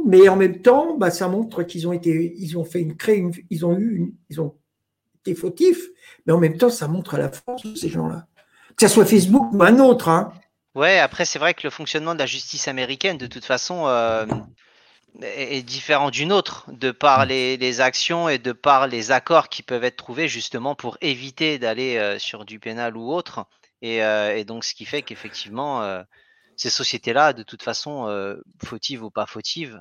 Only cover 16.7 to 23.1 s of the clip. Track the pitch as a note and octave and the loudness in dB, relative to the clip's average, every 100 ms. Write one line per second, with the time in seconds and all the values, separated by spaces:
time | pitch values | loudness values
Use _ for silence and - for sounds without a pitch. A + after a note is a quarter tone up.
16.7 | C3 C3 A#2 D3 C3 C3+ C3 B2+ B2+ B2+ | -6 -6 0 4 4 4 0 -2 -2 -2
17.7 | A#2+ C3 - - E3+ E3+ C3 B2 A#2 D3 | 0 0 0 -2 -2 -2 -2 -4 -2 4
18.7 | C3+ C3+ A#2+ A2 C3 - D#3+ - - - | 4 2 -2 0 0 4 2 2 -6 -8
19.7 | B2 B2 - - A#2+ D#3+ A#2 - A#2+ C3 | -4 -4 -6 -12 -6 -6 -6 -8 -8 -8
20.7 | C#3+ B2 - D#3+ B2 C3+ - D#3 C#3+ A#2+ | -8 -10 -8 -6 -6 -8 -6 -4 -2 -4
21.7 | A2 C3 A#2 G#2 G2+ - G#2+ G2+ A2 A#2 | -4 -4 -2 -4 -4 -8 -12 -16 -16 -12
22.7 | A2+ A#2 A2+ A#2 | -8 -8 -8 -6